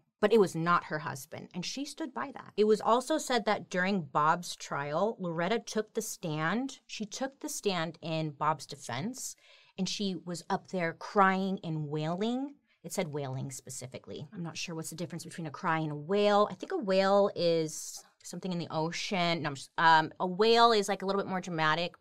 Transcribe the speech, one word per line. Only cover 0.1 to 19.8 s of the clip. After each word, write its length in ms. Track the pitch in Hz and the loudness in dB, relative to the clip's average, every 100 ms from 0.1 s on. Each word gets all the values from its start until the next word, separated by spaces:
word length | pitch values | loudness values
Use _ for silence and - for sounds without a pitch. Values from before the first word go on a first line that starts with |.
| _ | _
But 120 | 208 | 4
it 80 | 226 | 6
was 140 | 180 | 6
not 300 | 160 170 175 | 2 2 2
her 160 | - 151 | 2 -6
husband, 500 | 147 135 - - - | -6 -10 -12 -16 -12
and 140 | 180 - | -10 -8
she 180 | - | -8
stood 300 | 285 - 320 | -8 -8 -8
by 160 | - 269 | -8 -10
that. 220 | - - - | -10 -10 2
It 80 | |
was 160 | 214 214 | 4 4
also 380 | - 233 254 311 | 4 2 2 -2
said 260 | - 247 | 2 0
that 240 | 208 196 170 | 2 -2 -2
during 320 | 185 185 202 | -2 0 0
Bob's 560 | 143 156 151 175 175 - | 0 2 4 2 -2 -12
trial, 600 | - 147 147 156 202 226 | -8 -6 -4 0 0 -2
Loretta 400 | 180 165 170 226 | -6 -2 0 0
took 340 | 214 214 214 | -2 -6 -4
the 80 | - | -6
stand. 800 | 214 - 170 151 160 208 269 - _ | -8 -8 -6 -2 0 -2 -4 -10 _
She 180 | - | -10
took 360 | 208 - 269 - | -10 -6 -8 -8
the 80 | 302 | -10
stand 480 | - 208 180 165 156 | -4 -2 -2 -4 -6
in 300 | 160 160 156 | -4 -2 -2
Bob's 340 | 139 151 156 | -2 -2 -2
defense, 720 | - 135 - 117 190 262 - - _ - _ - | -6 -14 -8 -6 -6 -8 -12 -14 _ -20 _ -6
and 100 | 185 | -4
she 300 | - 202 180 | -2 -4 -6
was 180 | 175 170 - | -8 -12 -6
up 220 | 190 - | -6 -4
there 240 | 185 165 | -4 -4
crying 680 | 156 - 214 190 190 190 190 | -6 -2 6 6 6 -2 -4
and 260 | 170 156 151 | -4 -4 -4
wailing. 680 | 151 151 175 220 247 277 285 _ _ | -4 -4 -2 -2 -2 -6 -10 _ _
It 120 | 175 | -10
said 140 | - 165 | -6 -4
wailing 420 | 143 139 131 135 | -4 -6 -6 -8
specifically. 760 | 135 - 131 131 - - - 156 | -10 -14 -14 -12 -14 -14 -14 -12
I'm 100 | - | -10
not 140 | 165 165 | -10 -8
sure 180 | - | -8
what's 140 | 160 160 | -8 -10
the 80 | 165 | -8
difference 280 | 180 170 | -8 -10
between 220 | 170 - 160 | -12 -10 -10
a 40 | |
cry 300 | 139 180 160 | -4 0 0
and 120 | 156 | 0
a 40 | 147 | -6
wail. 520 | 147 202 208 208 208 | -2 2 4 4 4
I 40 | |
think 180 | - - | 0 -8
a 60 | 381 | -6
wail 520 | 208 190 196 202 202 - | 0 2 6 6 4 2
is 640 | 170 165 160 - - - - _ | 2 2 0 -6 -12 -14 -18 _
something 280 | - 175 190 | -14 -8 -6
in 80 | 175 | -4
the 100 | 156 | -4
ocean. 720 | 160 160 170 - 190 175 165 | -2 -2 -2 -2 0 2 2
No, 80 | 147 | -2
I'm 40 | 139 | -6
just, 160 | - | -8
um, 340 | - | 4